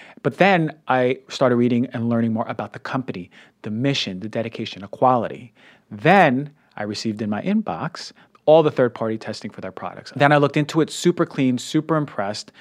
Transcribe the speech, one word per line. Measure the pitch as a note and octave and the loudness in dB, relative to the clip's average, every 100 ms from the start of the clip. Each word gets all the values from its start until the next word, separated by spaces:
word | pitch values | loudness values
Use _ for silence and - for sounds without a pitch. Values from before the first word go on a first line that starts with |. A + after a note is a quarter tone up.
| - - | -20 -6
But | C#3+ C3+ | -4 2
then | F#3 F#3 D#3 - - | 4 4 0 -4 -2
I | B2+ B2+ C3 - | 2 2 -2 -6
started | - C3 | 0 2
reading | A#2+ B2 A#2+ C3 | 4 2 2 -2
and | A#2+ A#2 | -4 -2
learning | A#2 A2+ | 0 0
more | A2 A#2 | -2 -4
about | A#2 G#2+ | -8 -10
the | - | -12
company, | - C3 B2+ G2 F2 - - _ | -8 -6 -6 -10 -12 -20 -20 _
the | A#2 | -8
mission, | A2 C3+ C3+ - F#2 | -2 -2 -2 -4 -8
the | G#2+ | -8
dedication, | A#2 A2+ - A2 - | -6 -6 -6 -10 -10
the | G2 | -12
quality. | - C3 B2+ F#2 - - _ - _ - | 0 2 4 0 -8 -18 _ -20 _ -18
Then | G#2+ C#3+ G3 D#3+ B2+ D3 _ _ - | 0 4 6 6 4 -2 _ _ -10
I | |
received | G#2 G#2 A2+ G#2+ | -8 -6 -6 -4
in | G#2+ | -4
my | G#2 | -4
inbox | - G#3+ G#3 E2+ D3+ - - - _ _ - | -2 -2 -2 -6 -8 -10 -18 -20 _ _ 4
all | D#3 | 6
the | D3+ | 6
third-party | - B2 - A2+ A2 | 2 0 0 -6 -6
testing | - G#2 G#2 | -8 -10 -12
for | - | -12
their | F#2+ | -14
products. | - F2+ - - - | -10 -12 -14 -10 0
Then | C#3+ | 4
I | D3 | 4
looked | C#3+ D3+ | 4 0
into | D3 D#3+ | 0 0
it, | D3 | 0
super | - F3 F3 | 0 0 0
clean, | E3 - C3 B2 | -2 0 0 0
super | - D#3 D#3 | -2 -4 0
impressed. | D#3+ C#3+ - G2+ G#2+ - - | -2 -2 -6 -6 -6 -12 -20